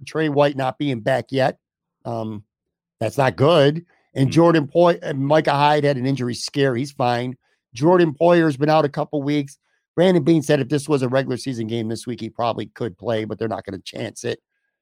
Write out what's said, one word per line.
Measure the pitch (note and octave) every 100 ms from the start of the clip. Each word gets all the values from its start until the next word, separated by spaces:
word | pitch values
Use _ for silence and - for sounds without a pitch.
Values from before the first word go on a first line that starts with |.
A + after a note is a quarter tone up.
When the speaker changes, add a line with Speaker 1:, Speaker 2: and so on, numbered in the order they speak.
| C3+
Speaker 1:
Trey | D#3 D#3
White | C#3+ D3 C3+
not | C3 -
being | D3 A#2
back | B2 B2+ -
yet, | C3+ C3 - _ _ _ _
um, | - A2+ A2 G#2+ - _ _ _ _ -
that's | A2 C#3
not | C3 G2
good. | C#3+ E3+ C#3 D#3+ - _ _
And | C3+ C3+
Speaker 2:
Mm-hmm. |
Speaker 1:
Jordan | D3+ E3+ D#3+ C#3+
Poy-, | E3+ F3 E3+
and | D#3 C3+ C#3
Micah | D#3 D3+
Hyde | C#3+ D3 D3+
had | C#3+ C3+
an | C3
injury | C3+ B2
scare. | A2+ - C#3+ C#3 A#2+
He's | C#3+
fine. | - B2 A#2+ B2+ - _ _ _
Jordan | A#2 D#3+ F3+ E3
Poyer's | C3 E3+ F3 D#3+ C3
been | D3+
out | D#3
a | D3
couple | D3 - D3+
weeks. | C#3 D3 C#3 - _ _ _ -
Brandon | F#3 F3+
Beane | C#3+ E3
said | - D3
if | C3+
this | D3 D3
was | C#3+
a | B2+
regular | C3 C3+ B2
season | C3+ A#2 A2
game | A#2 A2
this | A2+ -
week, | A2+
he | A2+
probably | - A#2 A2 A2
could | - A#2 F2+
play, | G#2 A2
but | A2 G#2
they're | A2
not | F#2+
gonna | - F#2+
chance | - - A2+ -
it. | A#2+ A#2 _ _ _ _